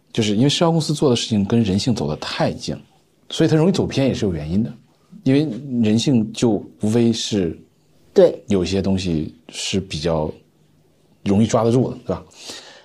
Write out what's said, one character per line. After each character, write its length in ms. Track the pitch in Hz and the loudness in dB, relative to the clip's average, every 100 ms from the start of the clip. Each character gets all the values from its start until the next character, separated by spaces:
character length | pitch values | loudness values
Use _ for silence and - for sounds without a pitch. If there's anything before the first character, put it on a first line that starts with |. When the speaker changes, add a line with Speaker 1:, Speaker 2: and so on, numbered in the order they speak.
| _ | _
Speaker 1:
就 80 | - | -4
是 160 | 107 101 | 0 2
因 60 | |
为 60 | 143 | 2
社 180 | - 170 | 2 2
交 60 | |
公 80 | 165 | 0
司 120 | 156 | -2
做 160 | 147 147 | 0 0
的 60 | |
事 140 | 117 - | 0 0
情 160 | 104 | -2
跟 180 | 98 117 | 2 2
人 160 | 101 98 | 2 0
性 160 | 127 | 0
走 140 | 104 76 | -2 -4
得 80 | 78 | -6
太 360 | - - 135 | -8 -4 -4
近 220 | 78 - | -4 -8
了， 80 | - - _ _ _ - | -10 -14 _ _ _ -8
所 160 | - 160 | 0 2
以 20 | |
它 60 | |
容 140 | 156 175 | 4 2
易 40 | |
走 140 | 156 90 | 2 -2
偏 220 | 131 135 | 0 0
也 40 | |
是 140 | 95 101 | 0 -2
有 80 | |
原 160 | 80 76 | -4 -2
因 140 | 98 | -2
的。 80 | 120 - _ _ _ - | -2 -8 _ _ _ -4
因 100 | 131 | 0
为 160 | 139 156 110 139 120 107 | 2 0 -6 -6 0 2
人 80 | 113 | 2
性 340 | 147 120 107 | 2 2 0
就 280 | - 120 98 - - | 0 0 0 -4 -6
无 80 | 107 | -2
非 240 | 120 117 | 2 2
是 440 | 113 - 104 85 - - _ _ _ _ | 0 -2 -2 -2 -4 -16 _ _ _ _
Speaker 2:
对。 300 | 202 170 - - | 4 4 4 -2
Speaker 1:
有 160 | 98 | 0
些 180 | 87 95 | 2 0
东 160 | 95 95 | 0 -2
西 340 | 92 78 107 - - | 0 -2 -4 -10 -16
是 300 | - - 95 | -10 -4 -4
比 220 | - 78 | -4 -4
较 280 | 82 80 78 - _ _ _ _ _ _ _ _ | -2 -2 -4 -8 _ _ _ _ _ _ _ _
容 180 | 101 98 | 0 2
易 40 | 113 | 2
抓 160 | 117 | 2
得 80 | 117 | 2
住 180 | 123 110 | 2 0
的， 80 | - | -4
对 40 | - | -8
吧？ 140 | 87 - - - - - - | -8 -10 -20 -18 -18 -20 -20